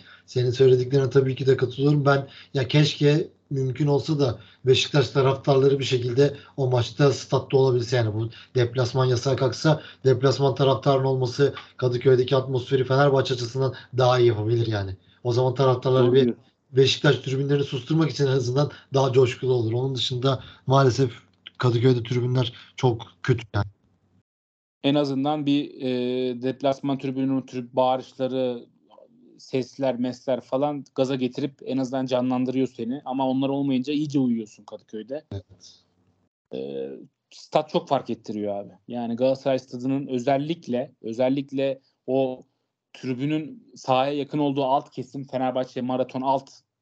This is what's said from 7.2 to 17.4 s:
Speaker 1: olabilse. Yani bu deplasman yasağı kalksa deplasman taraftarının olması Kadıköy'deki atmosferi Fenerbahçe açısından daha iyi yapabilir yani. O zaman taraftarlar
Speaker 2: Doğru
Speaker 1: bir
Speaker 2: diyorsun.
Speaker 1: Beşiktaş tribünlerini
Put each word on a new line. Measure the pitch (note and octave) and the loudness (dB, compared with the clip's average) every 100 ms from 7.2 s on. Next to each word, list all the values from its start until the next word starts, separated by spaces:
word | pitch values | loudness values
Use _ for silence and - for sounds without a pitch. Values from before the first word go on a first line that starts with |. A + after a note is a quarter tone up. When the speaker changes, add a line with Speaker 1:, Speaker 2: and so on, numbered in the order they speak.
| - C3 - C3+ | -2 -4 2 2
Speaker 1:
olabilse. | C3+ B2 A2+ B2+ | 4 2 0 0
Yani | A2+ | 0
bu | G#2+ A2+ - - | -2 -6 -10 -6
deplasman | B2+ A#2+ B2+ B2 C3 | -2 0 0 -2 0
yasağı | B2+ A#2+ C3+ C3 | 2 0 0 0
kalksa | C3 - D#3 D3 - - | 0 0 2 0 -2 -2
deplasman | C3 A#2+ C3+ C3 C#3 | 2 2 2 2 0
taraftarının | - C3+ - D3 C3+ | 2 2 2 2 2
olması | C3 C3 B2 B2 C#3 - - - | 2 0 -2 0 0 0 -14 -4
Kadıköy'deki | B2+ A#2+ C3+ B2+ B2+ C3+ | -2 2 4 4 4 0
atmosferi | C3+ C3 - C3+ | 0 -4 0 0
Fenerbahçe | B2+ C3+ C#3+ C3+ B2+ | 2 4 4 4 0
açısından | B2 A#2 C3 C3 A#2 - B2 | -2 -4 -2 -4 -4 -6 0
daha | B2 B2+ | 4 4
iyi | A#2+ | 4
yapabilir | G#2+ G#2+ A#2 A2 | 2 0 0 0
yani. | G#2+ F#2+ F#2+ _ _ | -2 -4 -10 _ _
O | A#2+ | -4
zaman | A#2 B2+ | 0 0
taraftarlar | B2+ C3 B2 C#3 B2+ | 2 2 2 2 4
Speaker 2:
Doğru | B2 | 4
Speaker 1:
bir | C3 | 4
Speaker 2:
diyorsun. | B2 A2+ _ _ _ | 4 0 _ _ _
Speaker 1:
Beşiktaş | C3+ C3 - D3 A#2+ | 2 2 4 2 2
tribünlerini | C3+ C3+ | 0 -4